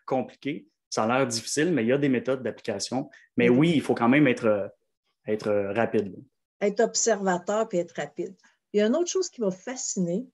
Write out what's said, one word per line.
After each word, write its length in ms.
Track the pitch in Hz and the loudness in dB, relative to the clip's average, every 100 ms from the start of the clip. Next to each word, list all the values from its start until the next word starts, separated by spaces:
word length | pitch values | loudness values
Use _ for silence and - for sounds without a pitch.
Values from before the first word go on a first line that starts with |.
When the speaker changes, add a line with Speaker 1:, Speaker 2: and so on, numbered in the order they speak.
| - | -4
Speaker 1:
compliqué, 580 | 131 113 - 135 180 - _ - | -4 -4 -8 -8 -8 -12 _ -8
ça 140 | - | -2
a 40 | 113 127 | 0 2
l'air 80 | 127 | 0
difficile, 440 | 117 - - 175 | -2 -4 0 0
mais 120 | 143 | 2
il 60 | 113 | 2
y 40 | |
a 60 | 143 | 2
des 100 | 143 | 2
méthodes 320 | 123 123 131 | 0 0 -4
d'application. 720 | 113 - - 101 - 127 - - _ - | -4 -8 -6 -6 -4 -6 -6 -14 _ 2
Mais 100 | 120 | 4
Speaker 2:
Mhm. 80 | 123 | 6
Speaker 1:
oui, 140 | 170 143 | 4 2
il 60 | |
faut 100 | - | 0
quand 160 | 117 120 | 2 4
même 180 | 147 139 | 6 6
être, 180 | 120 113 | 4 2
euh, 220 | 104 98 - _ _ _ _ - | 0 -2 -12 _ _ _ _ -6
être, 220 | 107 107 | -4 0
euh, 220 | 104 98 | 0 0
rapide, 420 | 107 113 110 98 - | 0 0 0 -2 -8
là. 520 | - _ _ - 202 | -20 _ _ -4 -2
Speaker 2:
Être 120 | 202 | 0
observateur 920 | 220 - 233 202 190 175 - 214 220 | 0 0 0 0 0 -2 -2 -2 -2
puis 80 | 175 | -2
être 140 | 175 | -4
rapide. 440 | - 147 - 175 - _ _ _ | -6 -10 -8 -10 -12 _ _ _
Il 60 | 202 | 0
y 20 | |
a 60 | 214 | 2
une 80 | 302 | 2
autre 160 | 349 | 0
chose 180 | 370 359 | -2 -4
qui 120 | - | -2
m'a 100 | 196 | -4
fascinée. 760 | 185 247 262 - 202 170 185 254 | -4 -10 -10 -6 -4 -2 -4 -6